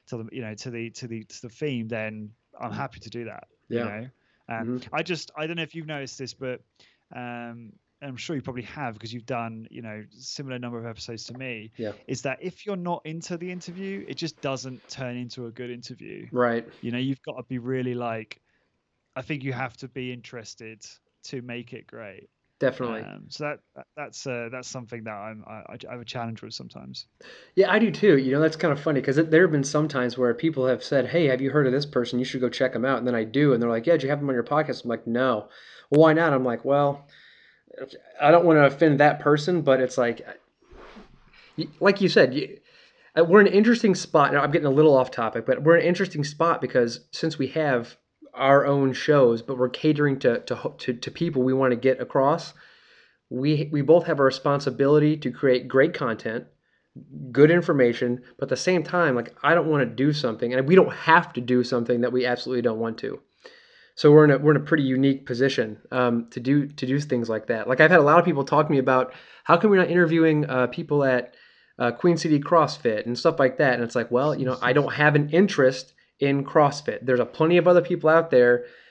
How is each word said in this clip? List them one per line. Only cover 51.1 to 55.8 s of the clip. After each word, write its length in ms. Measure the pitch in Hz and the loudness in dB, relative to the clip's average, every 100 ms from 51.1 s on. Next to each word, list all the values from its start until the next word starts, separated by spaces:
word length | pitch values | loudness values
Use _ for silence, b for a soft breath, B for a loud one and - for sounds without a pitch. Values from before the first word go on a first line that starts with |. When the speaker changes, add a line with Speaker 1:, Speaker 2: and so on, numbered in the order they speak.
Speaker 2:
people 300 | - 170 131 | -6 -4 -2
we 100 | 127 | 0
wanna 220 | 131 131 117 | 0 0 0
get 260 | 127 127 | 0 -2
across, 520 | 123 139 135 170 - - b b b b b b - | -2 0 2 0 -6 -20 b b b b b b -12
we, 400 | 123 143 151 - | -4 -2 -2 -2
we 100 | 151 | -2
both 240 | 135 165 170 | 4 4 4
have 140 | 143 | 2
a 40 | |
responsibility 920 | 135 131 151 143 143 120 139 151 151 151 | 2 2 -2 -2 -2 0 2 4 4 0
to 140 | 131 | -4
create 360 | 117 139 123 127 | -2 2 2 2
great 260 | 131 | 2